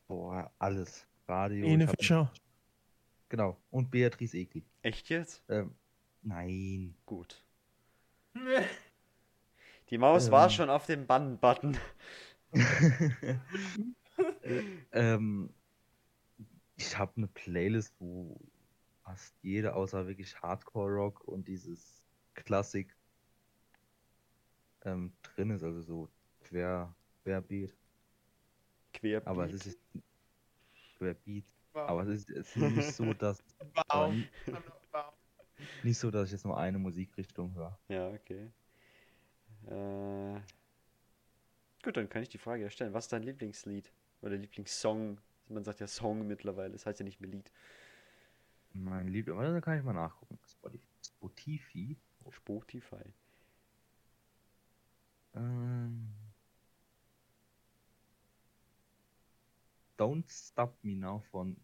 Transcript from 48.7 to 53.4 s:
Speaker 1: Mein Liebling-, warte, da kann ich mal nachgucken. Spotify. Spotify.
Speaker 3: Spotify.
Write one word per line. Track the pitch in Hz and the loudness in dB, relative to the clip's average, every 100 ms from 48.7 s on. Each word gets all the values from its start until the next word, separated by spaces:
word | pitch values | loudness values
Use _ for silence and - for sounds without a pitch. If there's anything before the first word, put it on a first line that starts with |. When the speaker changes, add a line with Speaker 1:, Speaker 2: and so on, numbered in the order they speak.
Speaker 1:
Mein | 95 92 95 92 | -10 -6 -4 -4
Liebling-, | 98 110 87 | -4 -4 -4
warte, | 135 | -2
da | 170 | -2
kann | 165 156 | -2 -2
ich | |
mal | 131 | -2
nachgucken. | 92 82 - - - _ | -4 -4 -8 -18 -20 _
Spotify. | _ - - - _ | _ -18 -18 -20 _
Spotify. | - - 120 - - 151 - - 107 156 _ _ - | -20 -14 -16 -14 -10 -10 -10 -10 -10 -10 _ _ -20
Speaker 3:
Spotify. | - - 104 - 123 - 98 101 - _ _ | -20 -10 -10 -10 -16 -16 -18 -18 -20 _ _